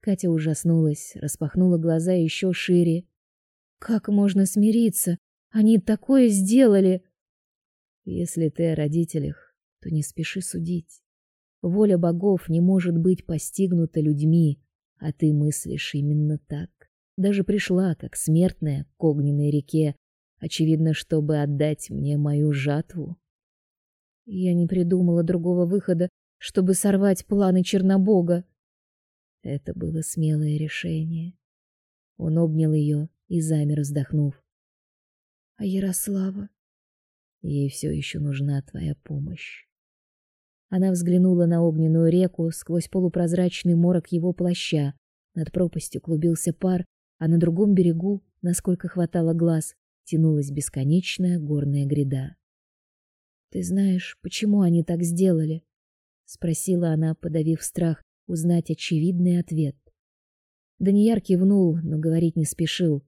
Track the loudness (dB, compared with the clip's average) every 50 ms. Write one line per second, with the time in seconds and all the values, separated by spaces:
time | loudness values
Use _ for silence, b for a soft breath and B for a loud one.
0 | 0 -2 -2 0 0 0 0 0 0 -2 -4 0 0 2 2 4 4 2 0 -4
1 | -8 -18 -16 -10 -8 -8 -6 -6 -6 -4 0 2 4 4 4 2 2 0 0 0
2 | 0 0 2 2 2 0 -2 -2 -2 -2 -2 -2 0 2 4 4 4 2 0 -2
3 | -4 _ _ _ _ _ _ _ _ _ _ _ _ _ _ _ -4 -2 -2 -2
4 | 0 0 2 2 2 2 2 2 0 2 2 2 2 4 4 4 2 2 0 -2
5 | -2 -2 -4 -4 _ _ _ _ _ _ 0 2 4 6 6 4 4 2 -2 -2
6 | 0 2 4 6 6 6 4 2 0 2 4 6 6 8 6 6 4 4 2 0
7 | _ _ _ _ _ _ _ _ _ _ _ _ _ _ _ _ _ _ _ _
8 | _ -10 -6 -6 -6 -4 -2 -2 -2 -2 0 0 -2 0 0 0 -2 0 0 0
9 | -2 0 -2 -6 -4 -4 -8 -10 _ _ _ _ _ _ _ _ -10 -4 -4 -4
10 | -4 -4 -8 -8 -8 -8 -8 -8 -10 -8 -8 -8 -6 -4 -6 -6 -6 _ -20 _
11 | _ _ _ _ _ _ _ _ _ _ _ _ -4 -2 2 2 4 4 4 2
12 | 2 0 0 0 0 0 0 0 0 -2 0 2 4 4 2 2 2 0 0 2
13 | 2 2 0 0 -2 -8 -8 -6 -6 -8 -4 -2 -2 0 2 0 -2 0 _ -2
14 | 0 0 0 2 2 2 4 4 4 2 0 _ _ _ _ _ _ _ _ _
15 | -10 -10 -6 _ 0 2 2 2 0 -2 -2 -4 -8 -8 -8 -8 -8 -6 -6 -4
16 | -2 0 0 0 0 0 -2 -4 _ _ -10 -10 -10 -12 _ _ -20 _ _ _
17 | _ _ _ -2 0 0 0 0 0 0 0 -2 0 0 0 0 0 0 -2 _
18 | -8 -14 -10 -8 -2 0 2 4 4 2 0 _ -6 -4 -4 -6 -6 _ _ _
19 | 0 0 0 0 0 0 0 0 0 0 0 -2 -4 _ -2 0 0 0 -4 _
20 | _ _ _ _ _ _ _ _ -12 -12 -4 -2 0 0 2 2 2 0 -2 -2
21 | -4 _ -2 -2 0 0 0 0 0 -2 -2 -2 -2 -2 -2 -6 -8 -12 -8 -6
22 | -4 -2 -2 -2 -2 0 0 0 0 0 0 -2 -2 -2 -2 -2 -4 _ -10 -12
23 | -12 -12 -14 _ _ _ _ _ _ _ _ _ _ _ _ _ _ _ _ _
24 | _ _ _ _ _ -12 -6 -2 0 0 2 2 0 0 0 0 0 2 2 2
25 | 2 2 2 2 0 0 -2 -2 0 0 0 0 0 0 0 -2 0 0 -2 0
26 | -2 -4 _ _ _ _ _ _ -18 -4 -2 0 2 2 0 0 2 0 2 2
27 | 2 2 0 0 -2 _ 0 2 2 4 4 2 2 2 0 0 2 4 4 4
28 | 4 4 4 4 4 2 0 -2 -2 _ _ _ _ _ _ _ _ _ _ _
29 | _ _ _ _ _ _ _ _ _ -8 -8 -8 _ -10 -10 -8 -8 -6 -6 -6
30 | -6 -6 -4 -2 -2 0 0 0 0 -2 -2 -2 -4 -6 -8 -8 -8 -6 -4 -4
31 | -4 -4 -6 -6 -8 -10 -12 _ _ _ _ _ _ _ _ _ _ _ _ _
32 | _ _ _ _ -4 -2 2 2 2 2 2 2 2 2 2 2 2 2 0 -2
33 | -2 -6 _ _ _ _ -4 -4 -2 0 0 0 0 0 0 -2 -2 -2 -4 -4
34 | -4 -2 -2 -2 -2 -2 -4 _ _ _ _ _ _ _ _ _ _ _ _ _
35 | _ _ _ _ _ _ _ _ _ _ _ _ -6 -4 -2 -2 -2 -2 -4 -4
36 | -6 -4 -4 -4 -4 -4 -6 -8 -12 -14 _ _ _ _ _ _ _ _ _ _
37 | _ _ _ _ _ _ _ _ -8 -6 -4 -2 -2 -4 -4 -6 -6 -6 -4 -6
38 | -6 -8 -8 -6 -6 -4 -4 -4 -4 -2 -2 -4 -6 -8 _ -8 -6 -6 -8 _
39 | _ -10 -10 -8 -8 -8 -10 -12 -14 -18 -20 -20 _ _ _ _ _ _ _ _
40 | _ _ _ _ _ _ _ _ _ _ _ _ _ _ -2 0 2 2 0 0
41 | 0 2 4 4 4 4 4 4 4 2 2 2 2 2 2 2 2 2 4 4
42 | 4 4 4 4 2 0 0 -4 -4 -4 -4 -8 -8 -4 -4 -4 -4 -2 -2 -2
43 | -2 0 0 0 0 0 0 2 0 0 -2 -2 0 2 2 4 4 4 2 0
44 | -2 -2 -4 -2 -2 -2 -2 -2 -2 -2 -2 -2 -4 -2 -2 0 -2 -2 -6 _
45 | _ _ _ _ _ _ _ -8 -8 -4 -2 -2 -2 -2 -2 -6 -10 -8 -12 -10
46 | _ -4 -4 0 0 0 0 0 -2 -4 -4 _ -2 -2 -2 -2 -4 _ _ _
47 | _ _ _ _ 0 2 2 4 4 2 2 2 2 4 4 4 4 2 2 0
48 | -2 -4 -4 -4 _ _ _ _ -4 -4 -4 -2 -2 -2 -4 -2 -4 -8 -4 -4
49 | -4 -2 0 0 0 0 0 2 2 2 0 0 -2 -6 -14 _ _ _ _ _
50 | _ -4 0 2 4 4 2 2 -2 -4 -6 -8 -8 -6 -6 -4 0 2 2 2
51 | 0 -2 -6 -4 -2 -2 -2 -2 -2 -2 -2 -2 -2 -2 -2 -2 -2 0 0 0
52 | 0 -2 -2 -4 -6 -8 -14 _ _ _ _ _ _ _ _ _ _ _ _ _
53 | _ _ _ _ _ _ _ _ _ _ _ -8 -6 -4 -2 0 2 2 0 -2
54 | -4 -8 -18 _ _ -12 -8 -4 0 0 2 4 4 4 4 2 0 0 -2 -2
55 | -2 -2 0 2 2 2 2 2 0 -2 -4 -8 _ _ _ _ _ _ _ _
56 | _ _ _ _ _ _ -16 _ -4 -4 -4 -4 -2 -2 0 0 0 0 0 0
57 | 0 -2 -2 _ -8 -4 -2 -2 0 0 -2 -2 -4 -8 -4 -2 -2 -2 -2 -4
58 | _ _ _ _ _ -8 -8 -4 0 0 0 0 0 -2 -6 -8 -4 -2 -2 0
59 | 0 0 0 0 0 2 0 0 -2 -4 -4 -4 -4 -4 -6 _ _ _ _ _
60 | _ _ _ _ _ _ _ _ _ _ _ _ _ _ _ _ 0 2 4 4
61 | 4 4 2 0 0 0 0 2 4 4 4 4 4 2 2 -2 -2 -4 -4 -2
62 | -2 0 0 2 0 0 0 0 -4 -4 -2 -4 -4 -4 -2 -2 0 0 0 -2
63 | -4 _